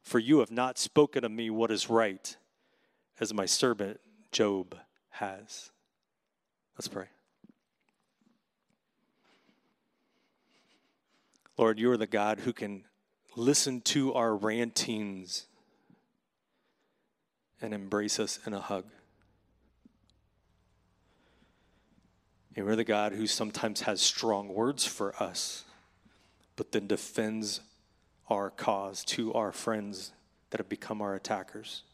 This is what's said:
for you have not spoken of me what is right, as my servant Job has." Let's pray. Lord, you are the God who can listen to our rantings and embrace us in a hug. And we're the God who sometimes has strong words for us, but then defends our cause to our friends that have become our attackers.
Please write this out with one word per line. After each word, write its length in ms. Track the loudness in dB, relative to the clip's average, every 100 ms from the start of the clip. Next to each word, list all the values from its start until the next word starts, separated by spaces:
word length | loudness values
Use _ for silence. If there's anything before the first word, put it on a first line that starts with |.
for 180 | 2 0
you 200 | 6 6
have 120 | 6
not 280 | 2 0 0
spoken 440 | 2 6 6 4
of 80 | -2
me 200 | -4 -2
what 200 | 2 2
is 200 | 2 4
right, 460 | 4 4 0 -10 -14 _ _ _ _ _ _ _ -8
as 140 | -4
my 140 | -2 0
servant 520 | 4 4 2 -2 -8 _ _ _
Job 480 | 2 4 4 -2 -12 -20 _ _
has." 600 | -8 -8 -8 -16 -18 -18 _ _ _ _ _ _ _ _ _ _ -14
Let's 120 | -10
pray. 200 | -10 -12 _ _ _ -20 -20 _ _ _ _ _ _ _ _ _ _ _ _ _ _ _ _ _ _ _ _ _ _ _ _ _ _ _ _ _ _ _ _ _ _ _ _ _ _ -20 2
Lord, 220 | 2 4
you 120 | 2
are 60 | 2
the 100 | 2
God 340 | 0 0 0
who 120 | -4
can 340 | -4 -8 -10 -16 _ _ _ _
listen 460 | 0 4 4 2 -2
to 300 | 0 2 2
our 240 | 2 2 2
rantings 1080 | 0 0 0 -2 -2 -2 -4 -8 -8 -8 -10 _ _ _ _ -20 _ _ _ _ _ _ _ _ _ _ _ _ _ _ _ _
and 100 | -8
embrace 480 | -8 -2 -2 0 -2
us 180 | -2 -4 -6
in 60 |
a 80 | -8
hug. 300 | -4 -6 -6 -18 _ _ _ _ _ _ _ _ -20 _ _ _ _ _ _ _ _ _ _ _ _ _ _ _ _ _ _ _ _ _ _ _ _ _ _
And 120 | -6 0
we're 100 | 2
the 80 |
God 280 | 4 2 2
who 140 | 0 -2
sometimes 560 | 0 -2 -2 -2 -2
has 200 | -2 2
strong 460 | 2 2 2 2 0
words 360 | 0 0 2 -2
for 280 | -2 -4 -2
us, 420 | -4 -4 -6 -8 -16 -20 _ _ _ _ _ _ _ -10
but 160 | -2
then 140 | -2 0
defends 760 | -2 -2 -4 -2 -2 -4 -6 -10 _ _ _ _ _ -2
our 220 | -2 -2
cause 540 | -2 0 0 -2 -6
to 280 | -6 -2 0
our 200 | 0 0
friends 600 | -2 -2 -2 -4 -10 -14 -18 _ _ _
that 80 | -6
have 100 | -4
become 320 | -6 -6 -6
our 140 | -4
attackers. 680 | -4 -4 -4 -4 -14 -14 -16 -16